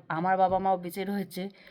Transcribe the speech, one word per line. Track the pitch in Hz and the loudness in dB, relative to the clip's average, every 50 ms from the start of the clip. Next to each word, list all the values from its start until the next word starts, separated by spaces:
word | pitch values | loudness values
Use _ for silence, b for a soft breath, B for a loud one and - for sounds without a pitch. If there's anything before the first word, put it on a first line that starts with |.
| - - | -4 -6
আমার | 160 160 175 185 190 185 | -4 -2 0 2 4 4
বাবা | 190 185 185 190 | 4 4 4 2
মাও | 190 190 190 | 2 2 0
বেঁচে | 180 175 180 170 196 196 | 0 -2 -6 -6 -6 -4
রয়েছে, | 196 202 202 190 - - 180 185 202 B B B B | -4 -4 -4 -4 -6 -8 -8 -8 -8 B B B B